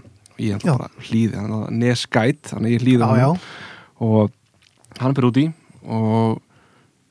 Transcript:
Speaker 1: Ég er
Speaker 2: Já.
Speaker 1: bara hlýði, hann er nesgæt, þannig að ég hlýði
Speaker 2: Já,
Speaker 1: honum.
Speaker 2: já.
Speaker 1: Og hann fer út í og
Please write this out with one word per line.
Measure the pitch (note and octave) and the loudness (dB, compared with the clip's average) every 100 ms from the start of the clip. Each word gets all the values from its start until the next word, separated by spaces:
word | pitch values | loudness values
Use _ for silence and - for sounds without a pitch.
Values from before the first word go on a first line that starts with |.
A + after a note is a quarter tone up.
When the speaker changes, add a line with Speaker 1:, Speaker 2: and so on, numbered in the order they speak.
| - _ _ - | -20 _ _ -8
Speaker 1:
Ég | A2+ G2+ | -6 -2
er | |
Speaker 2:
Já. | F3+ B2 | 0 0
Speaker 1:
bara | - - | -2 -16
hlýði, | - A2+ A2+ F2 | -4 0 0 -2
hann | G#2+ | -6
er | A2 - | -6 -4
nesgæt, | A2+ B2 A#2+ - A#2+ A#2 C#3+ | -2 0 -2 -2 0 0 -2
þannig | - - A2+ | -6 -4 0
að | |
ég | A#2 | 0
hlýði | B2 B2 | 4 4
Speaker 2:
Já, | A2+ | 4
Speaker 1:
honum. | A#2 | 4
Speaker 2:
já. | C3+ F3+ - - - - - - | 4 0 -6 -18 -20 -20 -20 -6
Speaker 1:
Og | A2+ A2 G#2 - _ _ _ _ - - | 0 2 2 -2 _ _ _ _ -18 -6
hann | B2 C#3 | -2 2
fer | |
út | B2 B2 | 2 2
í | D#3+ D#3 _ _ - | 0 -2 _ _ -8
og | A2+ A2 A2 A2+ A#2+ - _ _ _ _ _ _ | -2 0 2 2 -2 -8 _ _ _ _ _ _